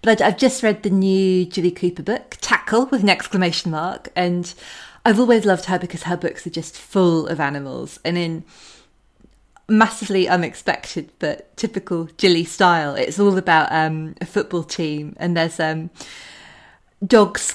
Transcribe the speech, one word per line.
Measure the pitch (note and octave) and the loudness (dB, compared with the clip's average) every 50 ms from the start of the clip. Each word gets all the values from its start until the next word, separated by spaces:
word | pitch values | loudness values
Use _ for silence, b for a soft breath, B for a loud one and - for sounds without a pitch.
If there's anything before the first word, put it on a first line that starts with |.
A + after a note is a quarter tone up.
but | - A3 A3 G#3+ | 4 4 4 4
I, | - - | 4 2
I've | F3+ - | 2 4
just | C4+ B3+ B3+ - - | 2 2 2 2 0
read | A3 G#3 - - | 0 0 0 -2
the | G3+ | 0
new | F3+ G3 F#3+ F#3+ F#3+ F#3+ F#3+ F#3 F#3 F#3 F3+ | 2 2 2 4 4 4 4 4 4 2 0
Jilly | F3 - - E3+ F3 | 0 -2 -2 -2 -2
Cooper | F3 - - F3+ F3 F3+ D3+ | -2 0 -4 -4 -4 -4 -6
book, | - A3 C4 - - - - | -6 -6 -6 -6 -12 -16 -12
Tackle, | - - A#3 - - - G#3+ A#3 B3+ | -2 -2 -2 -2 0 0 0 0 2
with | C4 C#4 B3 | 2 0 0
an | G3 G3+ | 2 2
exclamation | F#3 - - - - F#3+ F#3 F3 E3 - - F3 | 2 2 0 -4 -2 0 0 0 -2 -2 -4 -4
mark, | D#3+ D#3 D#3+ F3+ G3 - _ - _ | -4 -4 -4 -6 -8 -10 _ -8 _
and | - F3+ F3+ F3 F3 F3 F3 - B B B B B B B B B B | -2 -2 0 -2 -2 -4 -8 -12 B B B B B B B B B B
I've | A3+ G#3+ G3+ | 2 4 4
always | B3+ A#3 A#3+ A3+ G#3+ | 6 4 4 4 6
loved | G#3 F#3 F3+ - | 2 0 0 0
her | - F#3 F3 | -4 -4 -4
because | F3+ F3 - E3+ - | -4 -6 -10 -10 -6
her | E3 F3+ F3 | -6 -6 -4
books | - D#3+ - - - F3+ | -4 -6 -6 -6 -12 -10
are | |
just | E3 E3+ D#3+ - - - | -10 -10 -12 -12 -16 -20
full | - - - G3 F#3 F3 E3 D#3+ D#3 - | -20 -4 0 2 4 4 4 2 0 -2
of | E3 D3 | -4 -4
animals, | D3+ C#3 C#3+ C#3+ C#3 C3+ C3 B2 B2 C#3 - - _ | -4 -4 -4 -6 -10 -10 -10 -12 -12 -12 -16 -8 _
and | E3 E3+ F3 | -4 -2 -2
in | E3+ E3 E3 D#3+ D#3+ B B B B B B B B B B _ _ _ _ _ _ _ _ _ _ _ _ - _ - | -2 -4 -6 -8 -12 B B B B B B B B B B _ _ _ _ _ _ _ _ _ _ _ _ -20 _ 2
massively | G#3+ G#3+ A3 G#3+ - - - - G3+ F#3+ F#3 - | 4 4 4 4 2 -8 -8 -2 0 0 2 2
unexpected | F3+ F3+ F3 C3+ - - - - E3 - - - - F3 D3 - _ _ | 2 0 0 -2 -6 -8 -4 -4 -4 -4 -6 -10 -10 -10 -10 -10 _ _
but | - D3+ C#3 - - _ _ - | -6 -6 -6 -6 -10 _ _ -6
typical | - A3 - G3+ - - F#3 E3 E3 D#3 _ _ | -6 -6 -6 -6 -6 -4 -6 -6 -6 -8 _ _
Jilly | - F#3+ F3 E3 E3+ | 2 2 2 2 0
style, | E3+ - - G3 F3+ F3 E3 D3+ C#3+ C#3 | -4 0 2 4 4 4 2 0 -2 -2
it's | - B2+ - - F#3 | -4 -4 -4 0 2
all | G3+ G3+ F#3+ | 4 4 4
about, | F#3 F3+ F3+ E3 D#3+ D3+ - | 2 2 4 4 4 4 2
um, | - D#3+ D#3 D#3+ D#3 D#3 D#3 D#3+ - - | 0 0 0 0 -2 -4 -8 -10 -10 -10
a | F3 | -12
football | - - G#3 - - - F3 | -4 -4 -4 -4 -2 -4 -6
team, | D#3+ - - - E3 D#3 D3+ D3+ D3+ D3+ - - | -6 -6 -8 -6 -6 -4 -4 -6 -8 -12 -12 -6
and | - F3 F3 | -4 -2 0
there's, | E3+ E3 E3 E3 - | 0 -2 -2 -2 -4
um, | E3 D#3 D#3 D#3+ D#3+ E3+ B B B B B B B B B B B B B B B B B B B B _ _ - | -4 -4 -2 -4 -8 -10 B B B B B B B B B B B B B B B B B B B B _ _ 0
dogs | F#3 - A3+ G#3 F#3 - - - - | 4 6 6 6 6 2 -6 -8 -8